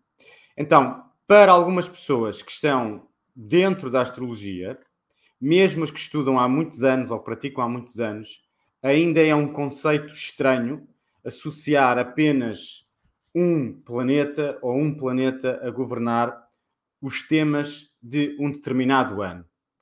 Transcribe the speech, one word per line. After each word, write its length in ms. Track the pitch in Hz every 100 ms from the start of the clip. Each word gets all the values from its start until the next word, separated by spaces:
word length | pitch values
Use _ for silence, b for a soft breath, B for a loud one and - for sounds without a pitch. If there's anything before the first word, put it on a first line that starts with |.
| _ _ b b b -
Então, 460 | 151 156 123 - - _ -
para 240 | 208 196
algumas 360 | 175 170 180 175
pessoas 540 | - - 127 110 98
que 100 | -
estão 580 | - 151 131 113 101 - _ _ 123
dentro 540 | 107 175 190 - 131
da 100 | 127
astrologia, 800 | 123 - 123 113 98 90 95 135 _ _ _ _ _ _
mesmo 440 | 135 175 190 151
as 80 | 151
que 80 | -
estudam 400 | - 151 135 131
há 80 | 123
muitos 340 | 135 160 -
anos 300 | 131 131 113
ou 80 | 110
praticam 420 | - 113 - -
há 60 | 117
muitos 320 | 123 120 110
anos, 420 | 113 107 107 - _ _ _ _
ainda 400 | 135 147 170 156
é 140 | 156 151
um 160 | 147
conceito 600 | - 143 - 156 147 147
estranho 760 | - - - 135 127 117 156 - _ _ _ 127
associar 720 | - 151 147 - 147 127 123
apenas 840 | 123 - 151 135 117 101 - - _ _ _ _ _ 170
um 360 | 175 160 123 -
planeta 760 | - 120 127 147 143 156 147 -
ou 160 | 127 131
um 180 | 151 147
planeta 640 | 131 127 131 131 131 123
a 80 | 123
governar 760 | 123 123 120 117 117 120 - _ _ _ _ _ _
os 200 | 135 -
temas 720 | - 156 151 147 147 - - _
de 320 | 120 147 147 147
um 100 | 143
determinado 720 | - - 127 127 135 - 101
ano. 220 | 95 90 87 _ _ _